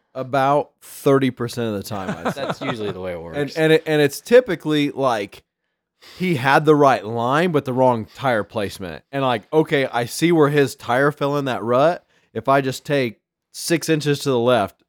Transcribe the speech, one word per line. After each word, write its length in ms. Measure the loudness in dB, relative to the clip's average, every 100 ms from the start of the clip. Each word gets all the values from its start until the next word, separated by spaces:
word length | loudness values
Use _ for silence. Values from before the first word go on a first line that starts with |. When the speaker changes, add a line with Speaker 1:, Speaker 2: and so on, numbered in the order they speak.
| _
Speaker 1:
About 560 | -12 -4 0 2 0 -2 _
thirty 500 | -20 -4 2 4 2
percent 380 | -2 -6 -4 -4
of 60 |
the 80 | -4 -6
time, 220 | -8 -8 -8 -6
I'd 60 |
say. 80 | -6
Speaker 2:
<laughs> 60 | -8
That's 160 | -8
usually 300 | -8 -6 -8
the 80 | -8
way 120 | -8
it 80 | -8
works. 160 | -8 -6
Speaker 1:
And, 160 | -6 0
and, 140 | 2
it, 80 | 2
and 160 | 2 0
it's 220 | 0 -2
typically, 680 | 2 4 4 -2 -2 -2 -2
like, 520 | -2 -2 -2 -4 -12 _ _ _ _ _ _ -20 -6
he 200 | -4 0
had 280 | 2 4
the 100 | 4
right 300 | 6 4 2
line, 480 | -2 -4 0 0 0
but 140 | 0 -2
the 80 |
wrong 320 | 2 2 2 -4
tire 280 | -6 -2 -2
placement. 600 | -2 -6 -6 -8 -12 -12 -10
And, 100 | -4
like, 300 | -2 -2 -2
okay, 320 | 0 2 0
I 220 | 0 -2 -4
see 260 | -2 2
where 160 | 4 4
his 280 | 4 0 -2
tire 360 | -2 0 0
fell 240 | 0 -2 -2
in 80 |
that 180 | -2 -4
rut. 440 | 0 2 2 0 _ _ _
If 160 | -6 2
I 140 | 2
just 240 | 0 -6 -4
take 340 | -2 -2 -6 _ _ _
six 360 | -12 -2 -2 0
inches 320 | 0 0 -2
to 100 | 0
the 80 | 0
left, 460 | 2 2 0 -6